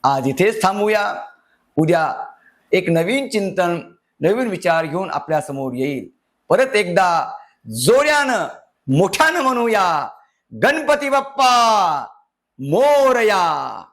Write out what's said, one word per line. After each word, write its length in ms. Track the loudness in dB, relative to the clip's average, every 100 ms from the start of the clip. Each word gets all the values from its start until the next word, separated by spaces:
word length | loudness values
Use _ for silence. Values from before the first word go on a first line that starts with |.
आज 240 | 0 0 -2
इथेच 360 | 2 0 2
थांबूया. 600 | 0 0 0 0 -2 -6 -12 _ _ _ _ -2
उद्या 480 | 2 2 0 -6 -12 -18 _ _ _
एक 180 | -2 0
नवीन 400 | 0 0 -2 -2
चिंतन, 500 | -4 -4 -2 -2 -2 -8 _ _ _
नवीन 280 | -2 0 -2
विचार 380 | -2 0 0 -2
घेऊन 260 | -6 -4
आपल्यासमोर 640 | -6 -4 -4 -4 -8 -6
येईल. 360 | -4 -4 -4 -12 _ _ _ _
परत 260 | 0 2 0
एकदा 640 | 0 0 2 0 -4 -12 -20 _ -14 -2 2
जोऱ्यानं, 600 | 4 4 2 0 -2 -4 -10 _ _ -2 2
मोठ्यानं 440 | 2 2 2 2
म्हणूया, 680 | -2 0 0 2 2 0 -4 -12 _ _ _ 0
"गणपती 460 | 0 0 0 0 0
बाप्पा 960 | -2 -2 0 2 4 4 4 2 -2 -6 -18 _ _ _ -12
मोरया." 1200 | -2 2 4 4 4 2 2 2 0 -2 -6 -10 -16